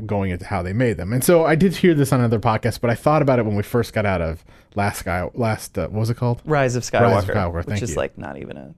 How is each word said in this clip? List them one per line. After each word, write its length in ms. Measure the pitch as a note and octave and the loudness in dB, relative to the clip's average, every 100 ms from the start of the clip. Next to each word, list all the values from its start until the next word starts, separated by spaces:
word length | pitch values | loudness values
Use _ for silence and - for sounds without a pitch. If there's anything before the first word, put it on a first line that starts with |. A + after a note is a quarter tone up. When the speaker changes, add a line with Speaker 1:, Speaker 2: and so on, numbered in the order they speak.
| G#2+ | -4
Speaker 1:
going 260 | G#2 G2 | -2 -2
into 120 | F2 - | -4 -4
how 180 | G2 | -4
they 100 | F2+ | -2
made 240 | G#2 B2+ G2 | 0 0 0
them. 160 | F2+ | -2
And 100 | B2 | 0
so 220 | C3 E3+ D3 | 4 4 4
I 80 | |
did 220 | D#3 F#3+ D#3+ | 4 2 4
hear 180 | F3+ | 2
this 180 | D3+ C3 | 4 2
on 80 | C3 | 2
another 200 | A#2+ A#2 | 2 2
podcast, 420 | A2+ A2 A#2 - | 2 0 -2 -2
but 80 | A#2+ | -2
I 60 | A#2 | 0
thought 260 | D3+ D#3 | 2 2
about 160 | C#3 B2+ | 4 2
it 80 | A2 | 2
when 100 | G#2 | -2
we 60 | |
first 320 | G#2+ A#2+ A2 | 0 -2 0
got 140 | - G2+ | -2 0
out 140 | F#2 | 0
of 220 | D#2+ D#2+ - - _ | -2 -6 -14 -20 _
Last 260 | G#2 G2+ - | -2 -2 -2
Sky-, 300 | - F2 F2+ - | -4 -4 -4 -2
Last, 420 | A2+ G#2+ - - | -2 -2 -6 -6
uh, 100 | E2 | -4
what 100 | G#2 | -2
was 100 | A2+ | -2
it 80 | A#2+ | 0
called? 240 | B2 A#2+ | -2 -2
Speaker 2:
Rise 320 | - D3 C3 A#2+ | -2 0 2 0
of 140 | - | -2
Speaker 1:
Rise 320 | A#2 A#2 G2+ G2 | 2 4 2 0
of 40 | |
Speaker 2:
Skywalker, 60 | G#2+ | -2
Speaker 1:
Skywalker, 180 | F2+ E2+ | -2 -4
Speaker 2:
which 100 | - | -4
Speaker 1:
thank 140 | G2+ | -4
Speaker 2:
is, 80 | A#2+ | -4
Speaker 1:
you. 40 | D2 | -4
Speaker 2:
like, 200 | C2+ - | -4 -6
not 200 | C#2+ C#2 | -12 -12
even 200 | - C#2+ | -12 -14
a 160 | C2+ | -16